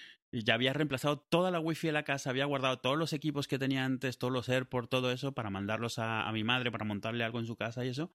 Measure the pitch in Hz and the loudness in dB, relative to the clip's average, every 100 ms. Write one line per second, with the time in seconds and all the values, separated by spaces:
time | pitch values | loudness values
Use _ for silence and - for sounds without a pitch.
0 | - - _ 123 110 117 127 143 151 131 | -18 -20 _ -4 2 4 4 2 0 0
1 | 147 143 - 170 185 175 160 160 160 151 | 0 -2 2 2 4 2 0 0 0 0
2 | 147 139 139 127 143 139 131 127 127 147 | 0 -2 0 0 2 2 2 2 2 2
3 | 160 151 156 147 139 131 135 135 131 131 | 0 0 -2 -2 -2 0 2 2 2 0
4 | 131 120 127 127 120 127 123 127 117 127 | -2 -2 0 0 2 0 2 -2 0 0
5 | 127 127 139 131 110 95 101 110 117 - | 2 0 -2 -4 -4 -2 -2 -2 -2 -2
6 | 113 110 101 110 107 127 123 110 110 104 | -2 0 0 0 2 2 0 -2 -2 -2
7 | 113 117 117 120 113 113 107 117 127 123 | -2 -2 -2 -2 -4 -4 -4 -2 -4 -4
8 | 165 | -6